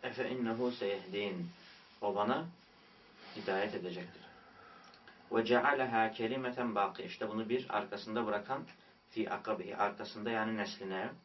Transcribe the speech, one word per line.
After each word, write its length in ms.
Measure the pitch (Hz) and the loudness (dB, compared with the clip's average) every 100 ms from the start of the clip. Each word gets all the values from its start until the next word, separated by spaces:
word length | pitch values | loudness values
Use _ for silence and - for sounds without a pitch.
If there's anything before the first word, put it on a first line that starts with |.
"Efe 260 | 127 117 113 | -4 -2 -2
innehu 420 | 127 117 113 123 | 0 0 2 2
seyehdin." 760 | 117 98 98 90 101 101 90 87 - - - - - | 2 0 -2 -2 -2 -2 -2 -6 -8 -20 -20 -20 -4
O 140 | 104 98 | 0 2
bana 300 | 104 143 170 - - - - - - - - 110 | 2 2 -2 -10 -20 -20 -20 -20 -20 -20 -12 -6
hidayet 400 | 98 95 104 98 | 0 2 2 0
edecektir. 460 | 87 90 87 - - - - - - - - - - - - | -4 -6 -8 -14 -18 -20 -20 -20 -20 -20 -20 -20 -20 -20 0
"Ve 140 | 113 113 | 2 6
cealeha 680 | 123 127 139 127 113 113 | 6 6 4 4 4 4
kelimeten 640 | 110 113 131 127 123 120 101 | 2 0 0 -2 0 0 4
bâki." 280 | 95 - | 2 0
İşte 260 | 92 - 107 | -8 -4 -2
bunu 200 | 107 110 | -2 0
bir 280 | 123 - 104 | 0 2 -2
arkasında 480 | 101 104 110 113 107 | -2 -6 -2 0 2
bırakan 380 | 104 104 135 165 - - - _ | 0 -2 -4 -6 -16 -20 -20 _
fi 200 | 113 107 | -2 0
akabihi, 480 | 101 113 104 92 101 | -2 -2 -2 -2 0
arkasında 520 | 104 104 110 110 107 | 0 0 -10 -6 -2
yani 280 | 113 110 107 | 0 0 0
nesline 520 | 101 - 95 92 117 - | -2 -4 -4 -2 -4 -8